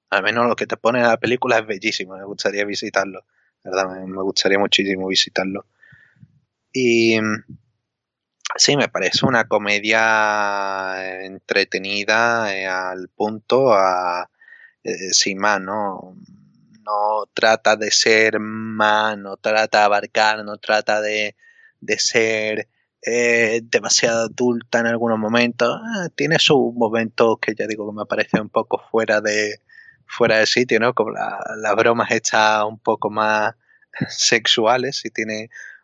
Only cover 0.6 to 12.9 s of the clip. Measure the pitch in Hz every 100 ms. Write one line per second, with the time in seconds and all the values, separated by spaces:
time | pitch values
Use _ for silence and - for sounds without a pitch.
0.6 | 104 110 110 123 120 113 110 123 127 113
1.6 | 107 98 107 - 92 95 98 101 101 101
2.6 | 104 98 110 98 98 95 - _ _ _
3.6 | 92 95 95 92 95 95 98 95 95 98
4.6 | 101 - 98 95 95 95 - - 95 98
5.6 | - _ _ - _ _ - _ _ _
6.6 | _ 131 123 117 113 110 107 107 - -
7.6 | _ _ _ _ _ _ _ _ - -
8.6 | - 143 113 - 95 - 135 123 113 107
9.6 | 104 104 104 110 113 110 107 104 101 101
10.6 | 98 95 95 95 95 92 95 95 - 98
11.6 | 98 95 95 101 101 110 117 117 110 98
12.6 | 95 92 92